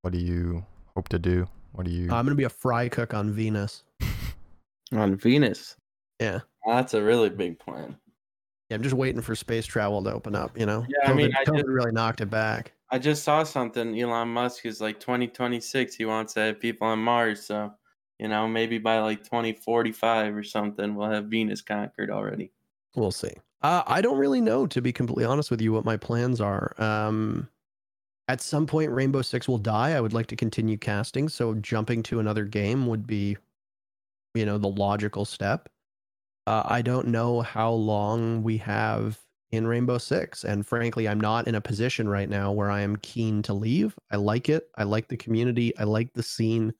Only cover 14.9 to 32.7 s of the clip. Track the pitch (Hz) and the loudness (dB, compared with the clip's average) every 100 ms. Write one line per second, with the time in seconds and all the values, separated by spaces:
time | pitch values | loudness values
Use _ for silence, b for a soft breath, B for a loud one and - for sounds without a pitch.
14.9 | 107 - 123 120 - 123 120 - 135 123 | -6 -2 -2 -2 -2 -2 -2 -2 -2 -2
15.9 | - 110 110 107 - 107 107 117 110 110 | -2 -2 -2 -2 0 0 0 -4 -2 0
16.9 | 113 113 120 117 104 - 104 104 107 _ | 0 2 4 2 0 -6 -6 -6 -10 _
17.9 | _ _ _ 110 107 110 113 113 117 110 | _ _ _ -2 0 0 0 0 0 2
18.9 | 113 110 107 - 120 117 110 - 117 117 | 2 2 -2 -4 -2 -2 -4 0 2 2
19.9 | 110 113 113 107 107 104 107 104 104 104 | 0 2 2 2 -2 -4 -4 -4 -2 -4
20.9 | 104 107 107 104 110 107 104 - 104 104 | -2 -2 -2 -2 -2 0 -4 -6 -6 -6
21.9 | - 101 104 104 104 92 _ _ _ _ | -6 -6 -4 -4 -6 -10 _ _ _ _
22.9 | - 104 - - - _ _ 147 175 - | -2 -2 0 -8 -10 _ _ 0 2 2
23.9 | 139 220 269 277 262 220 240 220 131 123 | 2 4 4 4 4 4 2 2 0 -2
24.9 | 120 120 120 117 143 147 120 110 110 110 | -2 -2 0 2 2 0 0 2 2 0
25.9 | 110 - 117 123 120 104 95 - - 110 | -2 -2 0 0 0 0 0 -2 -2 0
26.9 | 107 107 107 107 - - _ _ _ _ | 2 0 0 0 -2 -6 _ _ _ _
27.9 | _ _ _ - 131 - 147 151 156 156 | _ _ _ -4 -4 0 0 2 2 2
28.9 | 127 135 135 127 127 - 123 104 107 131 | 2 2 2 0 -4 0 0 2 2 2
29.9 | 156 113 113 113 113 113 - 110 107 - | 2 2 0 -2 -2 -2 0 0 0 0
30.9 | 101 117 135 156 - 117 110 104 113 107 | 0 0 -2 -2 0 -2 -2 -2 -2 0
31.9 | 120 110 117 107 107 104 107 101 | -2 0 0 0 0 0 0 0